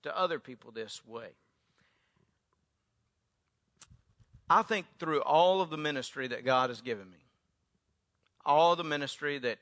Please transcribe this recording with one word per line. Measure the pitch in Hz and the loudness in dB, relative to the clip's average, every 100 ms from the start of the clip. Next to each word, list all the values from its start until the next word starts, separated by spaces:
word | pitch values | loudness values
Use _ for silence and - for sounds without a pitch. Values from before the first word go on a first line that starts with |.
to | 147 165 | -8 4
other | 185 156 | 4 4
people | - 123 120 | 0 -16 -12
this | 113 110 - | -10 -10 -12
way. | - 113 107 _ _ _ _ _ _ _ _ _ _ _ _ _ _ _ _ _ _ _ _ _ _ _ _ _ - - _ _ _ _ _ | -14 -14 -14 _ _ _ _ _ _ _ _ _ _ _ _ _ _ _ _ _ _ _ _ _ _ _ _ _ -20 -20 _ _ _ _ _
I | 175 | 2
think | 220 214 170 _ | 2 -4 -6 _
through | 160 147 | -4 -2
all | - 156 180 190 | 2 4 4 2
of | 175 | -2
the | 151 | -4
ministry | 151 139 123 143 131 | -4 -6 -8 -10 -8
that | 117 123 | -4 0
God | 127 127 | 2 2
has | 113 | -4
given | 123 107 95 | -8 -10 -10
me, | 87 _ _ _ _ _ _ _ _ _ _ _ _ - | -20 _ _ _ _ _ _ _ _ _ _ _ _ 2
all | 147 170 170 | 4 4 2
the | |
ministry | 165 147 139 - 147 143 | -2 -4 -6 -8 -8 -6
that | 123 110 | -6 -8